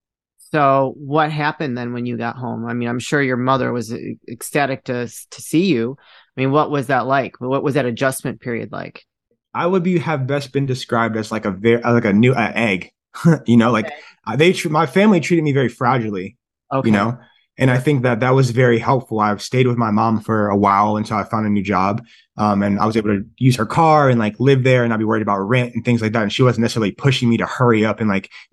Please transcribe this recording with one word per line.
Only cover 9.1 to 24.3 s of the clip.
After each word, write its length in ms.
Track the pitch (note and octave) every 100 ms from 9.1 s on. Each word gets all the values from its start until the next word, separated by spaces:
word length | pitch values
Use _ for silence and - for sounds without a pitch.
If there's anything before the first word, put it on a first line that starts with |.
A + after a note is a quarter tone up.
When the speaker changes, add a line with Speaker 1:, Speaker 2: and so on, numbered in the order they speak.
| _ _ _ _
Speaker 2:
I 120 | A#2+ E3+
would 160 | F#3+
be, 160 | F3 E3+
have 280 | C3+ D3+ C3
best 260 | C#3+ C#3
been 140 | C#3 C3+
described 500 | B2+ - A#2 A#2 A2
as, 140 | G#2+
like, 140 | A2
a 60 | G#2+
ver-, 300 | F#2 A2+ A#2
uh, 80 | A#2
like, 120 | A#2
a 80 | A2
new, 200 | G2+ B2
uh, 200 | C3 G2+
egg, 380 | - A2+ F#2 - _ _ -
<laughs> 280 | E3+ C#3+ B2
you 100 | A#2
know, 140 | A#2
like, 160 | A2+ A2
Speaker 1:
Okay. 80 | - - _ A2+
Speaker 2:
uh, 100 | B2
they 160 | E3+
tr-, 180 | F3+ E3
my 160 | D3+ D#3+
family 340 | F#3+ G#3+ F3+
treated 220 | - E3+
me 100 | D3+
very 160 | C#3 A#2
fragilely, 680 | - B2 C3 A2 G2 F#2+ - _ _ -
Speaker 1:
Okay. 160 | C3+ A#2+
Speaker 2:
you 40 |
know, 260 | G#2 A2 B2 _ _ _ -
and 120 | C3
I 80 | B2+
think 240 | D3+ C#3
that 180 | B2 A2+
that 100 | B2+
was 200 | C3+ B2
very 280 | A2+ B2 A#2
helpful. 420 | A#2+ C3 - G#2+
I 160 | G#2+ G2+
stayed 300 | - B2+ B2+
with 100 | A#2+
my 140 | A2+
mom 300 | G#2 A2+ G#2+
for 280 | A2 A2 G#2
a 80 | G2+
while 400 | G2+ G2 G#2+ G#2+
until 220 | G#2 G#2+
I 60 |
found 220 | F#2+ A2 G#2+
a 40 |
new 120 | G#2
job. 400 | G#2 F#2 F#2+ G#2 - _ _ -
Um, 240 | G#2 G2+
and 180 | G2+ G2
I 60 | G#2+
was 100 | A2
able 140 | G#2
to 160 | G2+ - -
use 200 | B2+ B2+
her 100 | A2
car 420 | - D#3+ D3+ C3+
and, 100 | A#2+
like, 220 | G#2+